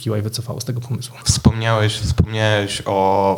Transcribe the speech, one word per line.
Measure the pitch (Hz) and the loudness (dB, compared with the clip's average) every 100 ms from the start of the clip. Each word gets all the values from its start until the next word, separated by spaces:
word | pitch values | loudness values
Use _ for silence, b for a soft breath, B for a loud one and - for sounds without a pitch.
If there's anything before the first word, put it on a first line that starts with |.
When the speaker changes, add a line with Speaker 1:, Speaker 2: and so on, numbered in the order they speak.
Speaker 1:
Q | 117 107 | -4 -2
I | |
wycofało | 104 - - 78 | -4 -6 -8 -8
z | - | -6
tego | 123 | -6
pomysłu. | - 117 - - | -6 -8 -8 -10
Speaker 2:
Wspomniałeś, | - - - 113 113 110 104 | -2 2 2 2 2 2 2
wspomniałeś | 107 85 - 107 110 107 104 101 - - | 0 -2 0 0 2 2 2 0 -4 -2
o | 98 95 98 98 | 0 2 4 2